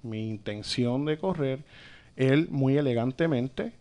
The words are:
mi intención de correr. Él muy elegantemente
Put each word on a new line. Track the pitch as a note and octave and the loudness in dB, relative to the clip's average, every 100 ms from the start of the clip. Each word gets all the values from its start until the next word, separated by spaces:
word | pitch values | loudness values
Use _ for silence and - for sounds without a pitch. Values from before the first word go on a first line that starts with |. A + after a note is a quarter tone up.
mi | A#2 A2 A2 | -8 -6 -6
intención | G#2+ G#2+ G#2 G2+ - A#2+ B2+ D3 | -6 -6 -8 -6 0 0 0 -2
de | D#3 | -2
correr. | F#3+ E3+ C#3 C3+ - - - - - - | -2 -2 -2 -4 -8 -20 -20 -20 -20 0
Él | C3 C#3 E3+ | 4 4 2
muy | C#3 C3+ C#3 | 2 2 4
elegantemente | C#3+ A#2 A#2+ C3 E3 C3+ C3 - A3+ - | 2 2 0 0 0 2 -2 -4 -8 -8